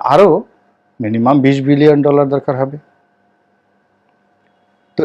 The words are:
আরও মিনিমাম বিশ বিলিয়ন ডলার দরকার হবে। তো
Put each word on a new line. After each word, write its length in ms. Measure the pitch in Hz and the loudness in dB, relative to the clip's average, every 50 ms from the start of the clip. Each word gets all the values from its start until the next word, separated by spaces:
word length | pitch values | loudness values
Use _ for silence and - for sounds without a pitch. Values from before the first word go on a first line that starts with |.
| - | -2
আরও 260 | 127 143 170 208 180 151 208 - - _ _ _ _ _ _ _ _ _ - | 0 2 4 4 4 2 0 -4 -10 _ _ _ _ _ _ _ _ _ -10
মিনিমাম 360 | 113 104 113 113 117 127 143 139 | -6 -4 -4 -2 0 0 2 2
বিশ 180 | 131 139 139 139 | 2 0 0 0
বিলিয়ন 380 | 135 143 143 139 151 151 147 143 | 0 -2 0 2 2 2 2 2
ডলার 260 | 139 147 147 143 143 135 | 0 0 0 0 0 -2
দরকার 260 | 143 135 - - 131 131 | -4 -4 -4 -6 -6 -6
হবে। 160 | 135 135 147 147 - _ _ _ _ _ _ _ _ _ _ _ _ _ _ _ _ _ _ _ _ _ _ _ _ _ _ _ _ _ _ _ _ _ _ _ _ _ _ _ _ _ _ | -6 -8 -8 -16 -20 _ _ _ _ _ _ _ _ _ _ _ _ _ _ _ _ _ _ _ _ _ _ _ _ _ _ _ _ _ _ _ _ _ _ _ _ _ _ _ _ _ _
তো 60 | - | -8